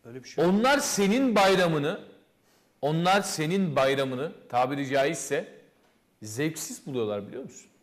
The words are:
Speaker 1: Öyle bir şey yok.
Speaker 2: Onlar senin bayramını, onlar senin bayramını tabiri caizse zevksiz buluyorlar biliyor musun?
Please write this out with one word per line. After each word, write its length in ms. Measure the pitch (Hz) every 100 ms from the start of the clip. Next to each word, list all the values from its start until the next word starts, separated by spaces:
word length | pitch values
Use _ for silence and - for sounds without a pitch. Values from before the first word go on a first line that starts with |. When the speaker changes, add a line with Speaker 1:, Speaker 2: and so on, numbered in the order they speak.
| -
Speaker 1:
Öyle 180 | 127
bir 60 | -
şey 140 | - 170
yok. 80 |
Speaker 2:
Onlar 240 | 202 254 285
senin 560 | - - 196 240 269 214
bayramını, 640 | 190 185 175 156 143 190 - - _ _ _ _ _ _
onlar 400 | 143 160 175 202
senin 540 | 202 - 156 196 185 135
bayramını 560 | 135 139 135 127 160 - -
tabiri 400 | 123 127 143 135
caizse 580 | 135 143 165 - 143 190 - _ _ _ _ _ _
zevksiz 640 | 107 107 156 160 - 247 -
buluyorlar 420 | 127 107 104 98
biliyor 160 | -
musun? 260 | - - - _